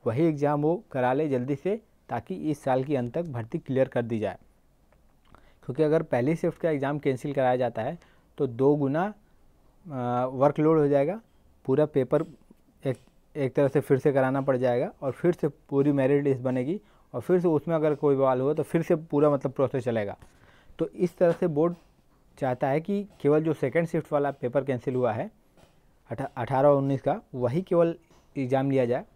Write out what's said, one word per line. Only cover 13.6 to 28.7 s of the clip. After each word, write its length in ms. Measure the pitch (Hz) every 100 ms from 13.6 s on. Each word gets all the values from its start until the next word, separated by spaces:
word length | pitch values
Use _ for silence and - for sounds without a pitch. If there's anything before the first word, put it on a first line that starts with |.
| 139
से 120 | 151
फिर 180 | - 135
से 160 | 151
कराना 280 | 135 131 135
पड़ 160 | 139 131
जाएगा 340 | 127 120 175 -
और 100 | 139
फिर 200 | - 175
से 140 | 165 156
पूरी 440 | - - 139 143
मेरिट 320 | 143 131 143
लिस्ट 180 | 143 127
बनेगी 400 | 127 127 127 208 _ _ _
और 80 | 131
फिर 180 | - 180
से 80 | 175
उसमें 280 | 151 170
अगर 200 | 165 151
कोई 200 | 147 147
बवाल 260 | 135 135 127
हुआ 120 | 135
तो 100 | 156
फिर 180 | 143 170
से 140 | 160
पूरा 340 | 170 160 147 147
मतलब 220 | 143 135
प्रोसेस 320 | - 131 135
चलेगा। 340 | 120 113 101 - - _ - _ - -
तो 80 | 165
इस 300 | - 180 -
तरह 140 | 170
से 160 | 170 180
बोर्ड 280 | 147 170 175 _ _ _ _ _ -
चाहता 300 | 135 127 139
है 140 | 147
कि 260 | 160 202 202 _
केवल 220 | 143 156
जो 100 | 160
सेकंड 340 | 151 139 143 165
शिफ्ट 260 | 165 -
वाला 180 | 147 143
पेपर 320 | 135 123 139
कैंसिल 320 | 131 123 143
हुआ 180 | 127 120
है 180 | 107 202 _ _ _ _ _ _ _ _
अठा-, 200 | - 139 -
अठारह 320 | 113 135 147
और 80 | 139
उन्नीस 240 | 139 135
का, 200 | 139 196 _
वही 260 | 131 120 151
केवल 340 | 185 170 170 170 _ _ _ 139
एग्जाम 340 | 127 131 139